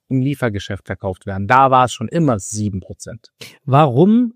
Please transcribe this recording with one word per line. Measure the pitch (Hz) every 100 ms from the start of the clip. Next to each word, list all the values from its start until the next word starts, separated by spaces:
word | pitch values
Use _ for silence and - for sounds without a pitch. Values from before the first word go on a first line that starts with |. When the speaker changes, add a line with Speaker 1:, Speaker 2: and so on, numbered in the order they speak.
| -
Speaker 1:
im | 131
Liefergeschäft | 131 139 123 101 - 98 -
verkauft | 98 98 92 -
werden. | 95 101
Da | 127 135
war | 127
es | 127
schon | - 110
immer | 170 151 107
sieben | - 107 104 95
Prozent. | - 101 - 101 _ _ - _
Speaker 2:
Warum | 135 135 151 120 190 226 240